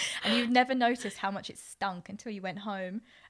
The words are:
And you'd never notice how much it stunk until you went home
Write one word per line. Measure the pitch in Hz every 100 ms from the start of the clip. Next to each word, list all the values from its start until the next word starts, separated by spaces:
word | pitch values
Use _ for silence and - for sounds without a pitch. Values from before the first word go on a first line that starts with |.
| - -
And | 202 233
you'd | 233
never | 247 254
notice | 262 240 247 208 -
how | 196
much | 196 -
it | -
stunk | - - 202 180 -
until | 202 247
you | 208
went | 185 190
home | 208 196 185 202 - -